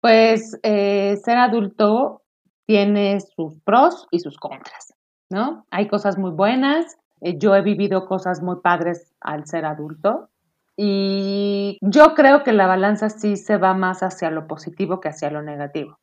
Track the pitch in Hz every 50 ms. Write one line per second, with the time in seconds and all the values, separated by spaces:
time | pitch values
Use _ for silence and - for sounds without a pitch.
0 | - 233 226 220 226 226 226 220 226 - - - - 220 214 202 202 202 202 202
1 | 196 202 202 202 202 - 233 247 247 240 208 233 202 196 - - 220 208 214 233
2 | 269 294 - - _ _ _ _ _ _ _ _ _ - 214 202 202 202 208 208
3 | 202 196 202 202 196 _ _ - 165 156 156 156 _ - 202 240 277 339 349 -
4 | - _ - 339 170 - - - - - - - - - - - - _ _ _
5 | _ _ _ _ _ _ 185 196 226 277 330 - _ _ - 180 208 208 208 202
6 | 202 202 190 190 190 185 165 156 196 208 247 254 262 277 285 320 339 339 - _
7 | _ _ _ _ - 175 180 147 202 208 196 196 190 202 208 160 202 202 196 185
8 | 185 - 190 185 185 185 180 170 165 180 180 175 _ 175 175 175 175 170 175 170
9 | - _ _ _ - - 151 151 147 - - 165 156 156 151 151 147 151 160 -
10 | - 196 233 320 - _ _ _ _ _ _ _ _ _ _ - 208 202 196 196
11 | 196 196 196 196 196 196 196 202 202 202 202 202 202 202 196 - - 196 190 294
12 | 302 302 311 - 294 269 277 294 285 254 220 208 190 185 185 185 190 202 214 202
13 | 214 214 214 - - 208 202 190 - - 214 196 175 190 185 190 190 185 185 185
14 | - 185 - - - 160 160 160 156 156 156 156 - 170 165 _ 196 160 185 185
15 | - 156 151 - - 147 151 151 147 151 147 143 143 143 143 160 143 135 - _